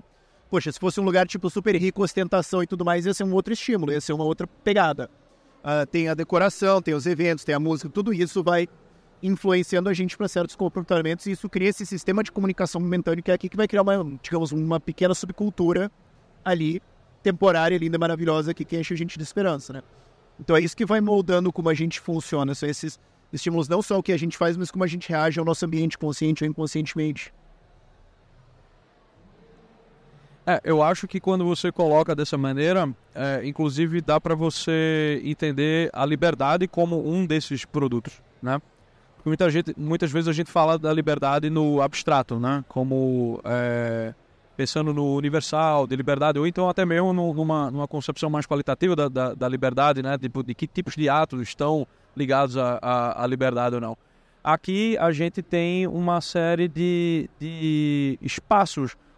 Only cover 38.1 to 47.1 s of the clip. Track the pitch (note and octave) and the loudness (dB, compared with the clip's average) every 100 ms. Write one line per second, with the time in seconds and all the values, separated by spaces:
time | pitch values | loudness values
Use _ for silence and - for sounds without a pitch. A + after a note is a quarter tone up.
38.1 | - _ _ B2 C#3 - _ _ _ _ | -14 _ _ -4 -4 -6 _ _ _ _
39.1 | - D#3 D#3 F3+ D#3 E3+ - D3+ E3 E3 | -8 -2 2 2 2 -2 -4 -4 -2 0
40.1 | D3+ E3 D#3 E3+ F3 D#3+ D#3+ D#3 D#3 D#3 | 0 0 -2 0 2 4 2 2 0 2
41.1 | D3 C#3 D3 D3+ D#3+ D3+ C#3+ C#3 - - | 0 0 0 2 2 2 2 2 0 2
42.1 | C#3+ B2 A#2 B2 C#3 C3 C3 C3 C3 C3 | 2 2 -2 -2 -2 -4 -4 -2 0 2
43.1 | B2+ A#2+ A#2 - B2 B2 A#2+ A#2 A2+ A2+ | 0 0 -4 -2 -2 0 -2 -2 -2 -6
44.1 | - _ _ _ - C3 D#3 D#3 D3 C#3+ | -10 _ _ _ -6 -4 -2 -2 0 0
45.1 | C#3+ C#3+ D3+ - D#3 D#3+ D3+ B2+ C3 C3+ | 0 0 0 0 0 2 2 2 -2 0
46.1 | C#3 D3+ C#3+ D#3+ F3+ F3+ F3+ F3+ E3 F#3 | 2 2 2 0 0 0 2 2 2 2